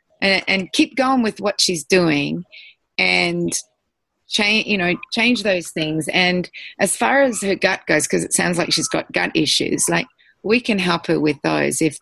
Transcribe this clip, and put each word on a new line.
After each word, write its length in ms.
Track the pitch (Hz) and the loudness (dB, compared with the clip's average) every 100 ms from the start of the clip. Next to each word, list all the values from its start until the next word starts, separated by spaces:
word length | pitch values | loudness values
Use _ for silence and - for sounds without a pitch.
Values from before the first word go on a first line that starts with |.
| _ - | _ -4
and, 220 | 196 190 - | 0 0 0
and 240 | 190 180 | -2 -2
keep 240 | - 302 - | 0 0 2
going 260 | 262 262 | 2 2
with 200 | 220 - | 0 0
what 180 | 202 - | -4 0
she's 240 | - 175 | 0 -2
doing 640 | - 190 170 147 143 160 180 - - _ _ - | 2 4 4 2 0 -4 -8 -18 -20 _ _ -2
and 540 | 185 180 175 175 175 - - _ _ _ _ _ - | 0 2 0 0 -2 -4 -8 _ _ _ _ _ -6
change, 360 | - 208 214 - | -2 2 0 0
you 120 | 202 | 0
know, 180 | 175 175 - | 0 -2 -4
change 320 | - 226 240 | 0 2 2
those 280 | 202 185 160 | 0 -2 -2
things. 360 | - 156 160 156 | -6 -2 -2 -2
And 420 | - 180 180 170 - - - | 0 2 0 -4 -10 -14 -4
as 160 | 196 - | -2 0
far 260 | 226 262 | 2 4
as 200 | 269 208 | 2 0
her 140 | 196 190 | -2 0
gut 260 | 190 196 - | 0 -2 0
goes, 220 | 156 - | 0 2
'cause 160 | 180 | -2
it 100 | 165 | 0
sounds 240 | - 175 170 | -2 0 0
like 140 | - | 0
she's 160 | - 143 | -2 -2
got 240 | 160 - | -4 -2
gut 200 | 180 180 165 | -2 0 0
issues, 540 | 147 - - - - | 0 0 0 -2 0
like, 180 | 170 - _ _ _ | -2 -4 _ _ _
we 180 | - 233 | -2 0
can 180 | 240 202 | 0 0
help 280 | 180 170 - | 0 0 0
her 120 | 156 | 0
with 220 | 151 143 | 0 0
those. 380 | 160 151 143 143 | -2 0 0 0
If 160 | 160 - | -2 -2